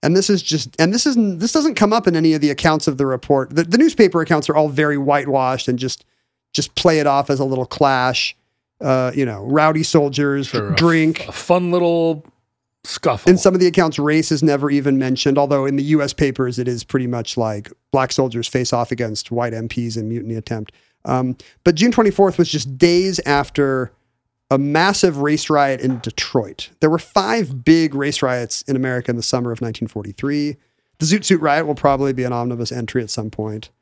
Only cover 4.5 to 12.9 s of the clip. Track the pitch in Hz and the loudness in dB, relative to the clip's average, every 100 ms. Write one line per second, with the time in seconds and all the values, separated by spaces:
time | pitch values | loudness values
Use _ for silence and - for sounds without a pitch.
4.5 | 151 151 139 151 143 139 143 139 135 131 | 2 2 2 0 0 2 0 2 0 0
5.5 | 131 - 127 127 - _ _ _ _ _ | -2 -2 -2 -4 -8 _ _ _ _ _
6.5 | - - - 180 160 147 139 139 139 135 | -6 -6 0 2 2 2 0 0 -2 0
7.5 | 131 127 - 143 135 127 120 - - _ | -2 -4 0 2 2 0 -2 -6 -8 _
8.5 | _ _ _ - 131 127 123 131 104 104 | _ _ _ -2 0 0 -2 -4 -4 -2
9.5 | 143 156 156 156 165 143 139 143 139 135 | 2 2 2 2 2 2 0 -2 -2 -2
10.5 | 120 104 135 165 165 160 160 - - - | -4 -2 2 2 4 2 0 -8 -14 0
11.5 | 180 175 175 175 170 165 160 - _ _ | 0 2 0 2 2 0 -2 -8 _ _
12.5 | _ _ _ - | _ _ _ -14